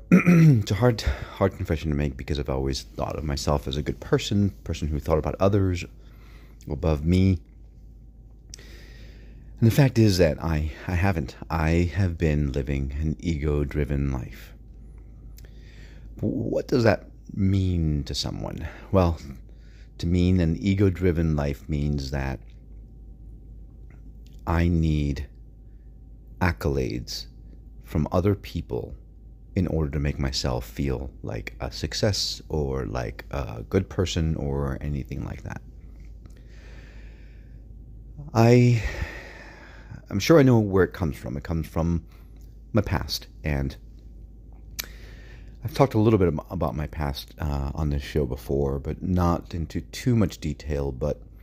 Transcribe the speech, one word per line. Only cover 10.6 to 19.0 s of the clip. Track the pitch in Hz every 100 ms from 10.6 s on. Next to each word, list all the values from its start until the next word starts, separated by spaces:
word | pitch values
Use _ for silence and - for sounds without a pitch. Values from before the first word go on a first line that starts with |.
| 78 - -
I | 90
haven't. | 98 80 65 - -
I | 80 78 85 87
have | 101 92 82
been | 82 73 71
living | 67 65 69 67 71
an | 78 71
ego-driven | 87 78 76 73 71 73 69 71 69
life. | 65 64 - - - - - - - - - - - - - - - - - - -
W-, | 110
what | 117 110 - -
does | 139
that | 110 95 - - -
mean | - 95 98 92 87 80 73
to | 71
someone? | 69 62 50 50 - 78 - -
Well, | 98